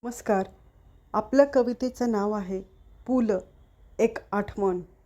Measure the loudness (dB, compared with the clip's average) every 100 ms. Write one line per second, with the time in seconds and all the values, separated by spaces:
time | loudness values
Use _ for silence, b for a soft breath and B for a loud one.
0 | -10 -10 0 0 0 -10 -20 _ -20 -20
1 | _ -4 2 4 6 4 0 -2 -6 -2
2 | -2 0 0 -4 -4 -8 -8 -20 -20 -18
3 | -2 0 2 0 -4 -20 -20 _ -20 0
4 | 0 0 -4 -4 -4 -2 0 0 -6 -20